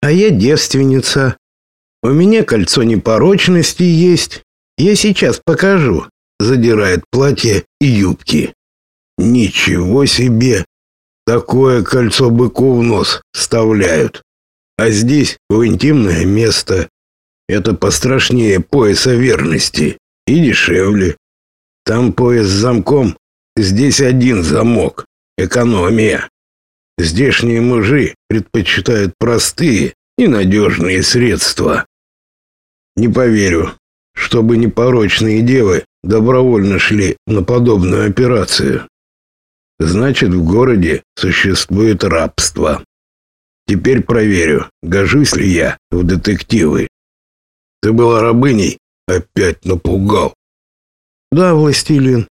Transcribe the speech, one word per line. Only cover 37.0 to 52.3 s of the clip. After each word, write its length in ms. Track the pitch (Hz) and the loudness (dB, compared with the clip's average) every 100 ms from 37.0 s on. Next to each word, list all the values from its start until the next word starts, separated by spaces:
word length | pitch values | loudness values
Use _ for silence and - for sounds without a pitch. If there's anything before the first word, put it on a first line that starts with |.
| 95 - - | -2 -4 -4
на 160 | 110 | -4
подобную 680 | 87 123 120 107 90 - 104 | 0 0 2 2 0 0 -2
операцию. 800 | 101 123 120 90 - 67 - - _ _ _ _ _ _ _ _ _ | 0 0 0 -2 -2 -2 -4 -8 _ _ _ _ _ _ _ _ _
Значит, 500 | 80 90 131 131 117 | -2 0 0 0 0
в 160 | 90 80 | 0 0
городе 560 | 101 131 113 82 78 _ - | 2 2 2 0 -4 _ -8
существует 880 | 95 - 98 90 - 95 110 98 | -4 0 0 -2 -2 0 0 0
рабство. 800 | 101 85 80 - - - 78 73 - _ _ _ _ _ _ _ - | 0 -2 -4 -4 -8 -4 -4 -4 -10 _ _ _ _ _ _ _ -6
Теперь 360 | 101 117 131 | -2 0 0
проверю, 640 | 95 120 107 95 82 73 - _ | 0 0 0 0 0 -2 -4 _
гожусь 520 | 80 95 98 135 143 131 | -4 -2 0 2 0 0
ли 140 | 104 | 0
я 300 | 87 73 - _ | 0 -2 -6 _
в 140 | 87 | -4
детективы. 840 | 85 90 - 101 - 117 80 73 - _ _ _ _ _ _ _ _ _ | 0 -2 -2 -4 -2 0 0 0 -4 _ _ _ _ _ _ _ _ _
Ты 100 | 104 | -2
была 300 | 113 120 117 | 2 2 2
рабыней? 560 | 113 117 139 113 95 - _ _ - | 2 2 2 0 -2 -6 _ _ -6
Опять 580 | 92 - - 95 80 - | -4 -4 -2 -2 -4 -4
напугал. 720 | 90 95 98 98 107 - - _ _ _ _ _ _ _ _ _ | -4 -2 -2 0 0 -2 -6 _ _ _ _ _ _ _ _ _
Да, 240 | 143 185 160 | 0 2 4
властелин. 720 | 151 135 - 151 131 123 110 | 2 0 0 0 2 0 -2